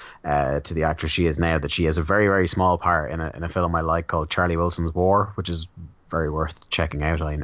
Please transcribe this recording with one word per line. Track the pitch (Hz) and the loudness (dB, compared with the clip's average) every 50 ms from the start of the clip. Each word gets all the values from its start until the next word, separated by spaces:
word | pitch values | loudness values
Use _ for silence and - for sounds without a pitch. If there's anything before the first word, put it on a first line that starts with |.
| - - - - - | -20 -20 -20 -10 -4
uh, | 76 73 71 69 65 71 71 | 0 2 2 2 2 0 -2
to | 71 - 82 | -2 -4 -2
the | 80 78 | 0 0
actress | 78 78 - - 80 | 0 0 -2 -2 -2
she | - - 87 | 0 2 2
is | 82 76 73 | 2 2 2
now, | 82 82 82 78 | 2 2 2 0
that | 71 76 | 0 -2
she | - - 85 | -2 0 0
has | 78 78 80 | 2 2 0
a | 80 | 0
very, | 76 98 104 107 101 | 2 2 4 4 4
very | 98 98 92 87 | 4 4 2 2
small | - 95 92 92 90 85 | 2 2 2 2 2 2
part | - 87 87 80 76 62 | 2 0 0 0 0 -2
in | 78 82 | -4 -6
a, | 80 76 - | -6 -6 -6
in | - 85 | -6 -8
a | 85 | -4
film | - 92 87 85 85 | -2 -2 0 0 0
I | 82 | 0
like | 80 82 82 85 80 - | 0 0 0 0 0 -2
called | - 82 78 78 | -2 -2 -2 -2
Charlie | - - 90 87 85 82 | 0 0 0 2 2 2
Wilson's | 85 87 85 - 85 82 78 | 0 0 0 -2 -2 -2 0
War, | 90 90 92 98 101 104 104 101 | 2 2 4 4 4 2 0 -4
which | - 92 87 | -6 -6 -4
is | 85 80 82 - _ - 85 - - _ _ - | -4 -4 -6 -8 _ -16 -20 -20 -20 _ _ -6
very | - 82 80 78 | -4 -2 -2 -2
worth | 76 78 78 76 - - - - | -2 -2 -4 -4 -6 -10 -12 -6
checking | - - 80 76 71 73 76 | -4 -2 -2 -2 -2 -2 -2
out. | 78 82 80 | 0 0 0
I, | 78 76 76 76 | -2 -2 -4 -4